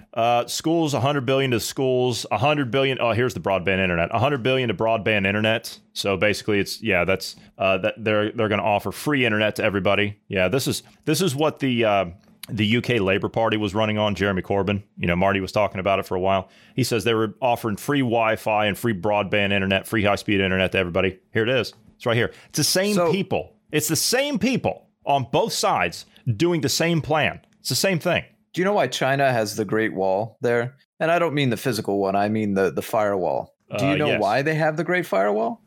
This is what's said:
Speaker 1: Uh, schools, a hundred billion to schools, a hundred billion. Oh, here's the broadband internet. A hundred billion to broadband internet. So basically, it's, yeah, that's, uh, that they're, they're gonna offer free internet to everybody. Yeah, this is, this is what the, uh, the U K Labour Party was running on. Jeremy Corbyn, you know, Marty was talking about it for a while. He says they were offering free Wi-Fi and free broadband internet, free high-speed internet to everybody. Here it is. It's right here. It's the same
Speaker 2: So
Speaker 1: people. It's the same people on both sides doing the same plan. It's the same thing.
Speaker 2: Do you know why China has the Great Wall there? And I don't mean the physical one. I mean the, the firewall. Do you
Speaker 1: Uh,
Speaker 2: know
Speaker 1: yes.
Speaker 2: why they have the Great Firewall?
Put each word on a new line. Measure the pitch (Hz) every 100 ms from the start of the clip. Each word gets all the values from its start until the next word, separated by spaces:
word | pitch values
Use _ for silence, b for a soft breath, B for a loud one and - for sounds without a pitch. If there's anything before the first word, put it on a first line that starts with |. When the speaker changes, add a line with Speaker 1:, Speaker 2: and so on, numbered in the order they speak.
| B -
Speaker 1:
Uh, | 117 120 120
schools, | - 160 170 160 135
a |
hundred | 123 143 123
billion | 135 135
to | 117
schools, | - - 135 127 127 117 -
a | 110
hundred | 143 151 135
billion. | 127 135 131
Oh, | 117
here's | 107 127 110
the |
broadband | 85 95 87 95
internet. | 95 85 85
A | 113
hundred | 131 147
billion | 117 131 123
to |
broadband | 95 113 113 101 107 98
internet. | 104 110 113 - - _
So | - 101 98
basically, | 104 98 - 104
it's, | 95 -
yeah, | 110 92 87
that's, | 95 - - B B
uh, | 95 95
that | 104 -
they're, | 110 107 107
they're | 117 110
gonna | 101
offer | 101 104 101
free | - - 143 123
internet | 107 107 104
to |
everybody. | 107 98 92 98 104 104 -
Yeah, | 98 92
this | 127 139
is, | 113 - B -
this | 151
is | 185 131
what | 151 -
the, | 139 120 110
uh, | 101 92 85 _ _ -
the | 107 107
U | 120
K | 117 123
Labour | 95 98 98
Party | - 113 110
was | 107
running | 95 110 107
on. | 107
Jeremy | 101 98 95
Corbyn, | 85 101 92 101 - -
you | 90
know, | 87
Marty | 95 98
was | 92
talking | - 101 95
about | 95 95
it | 95
for | 95
a |
while. | 92 98 92 B B B
He |
says | 113 120
they | 101 113
were | 110 95
offering | 127 117 120 101
free | - 143
Wi-Fi | 127 113 110 110 - 107 107
and | 92
free | 120
broadband | 101 98 104 101 104 101
internet, | 101 95 95 -
free | 113
high-speed | 101 98 - 101
internet | 95 92 90
to | 95
everybody. | 90 85 92 90 _
Here | 127
it | 113
is. | 131 104 - - -
It's | -
right | 117
here. | 110 B B
It's | -
the |
same | 143 180 196
Speaker 2:
So | 208 170
Speaker 1:
people. | 180 190 95 - _ _
It's | 151 147
the | 156
same | - 247 285 269
people | 220 247 104 - - _ -
on | 143 127
both | - 220
sides | - 208 165 92 - - b b 104
doing | 170 170
the | 127
same | - 165 165
plan. | 127 151 120 80 - _
It's | -
the | 127
same | 196 180
thing. | 175 139 - _ _
Speaker 2:
Do | -
you | 185
know |
why | 208 135
China | - 139 139 139
has | 123 107 107
the | 104
Great | 110 110 85
Wall | 95 95 120 -
there? | 123 120 120 - b -
And | 165
I | 170
don't | 170
mean | 143 139
the | 110
physical | 135 123 107 101
one. | 98 95
I | 104
mean | 110 107
the, | 98 95
the | 139
firewall. | - 117 104 98 85 65 - _ - -
Do | -
you |
Speaker 1:
Uh, | -
Speaker 2:
know | 147
Speaker 1:
yes. | 104
Speaker 2:
why | 101 113
they | 143
have | 156 156 156
the |
Great | 165 180 170
Firewall? | 196 202 208 226 233